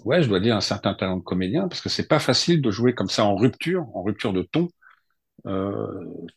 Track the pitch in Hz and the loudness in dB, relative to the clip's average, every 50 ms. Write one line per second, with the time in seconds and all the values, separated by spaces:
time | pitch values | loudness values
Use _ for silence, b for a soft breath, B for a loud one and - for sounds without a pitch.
0 | - 110 139 180 160 120 101 90 95 117 117 104 90 - 101 98 - 104 98 - | -2 0 2 4 4 4 2 2 4 2 2 2 0 -2 -2 -2 -2 -2 -2 -2
1 | 101 95 95 92 87 - 98 90 92 92 107 165 196 180 - - - - - - | -2 -2 -2 -2 -4 -4 -2 -2 0 0 0 0 -2 -2 -4 -6 -6 -4 -4 -4
2 | - - 156 151 - - 123 - - - 175 160 135 120 98 104 117 127 123 - | 0 2 2 2 4 2 2 2 2 4 4 4 4 2 0 2 2 2 2 2
3 | 95 95 - - 113 104 101 95 107 - - - - 160 185 185 160 113 - 95 | -2 -2 0 2 4 4 4 4 2 2 2 0 -4 -2 -2 -2 -4 -6 -8 -6
4 | 90 101 107 - - 120 95 92 90 - - 151 175 175 - b b b b b | -4 -4 -4 -2 -2 -2 0 -2 -2 0 0 0 0 0 -2 b b b b b
5 | b b b b _ _ _ - - 98 98 95 95 101 101 110 107 101 95 95 | b b b b _ _ _ -14 -10 -6 -4 -4 -4 -4 -4 -4 -6 -6 -8 -10
6 | 95 - - - 85 - - | -12 -12 -12 -14 -14 -16 -12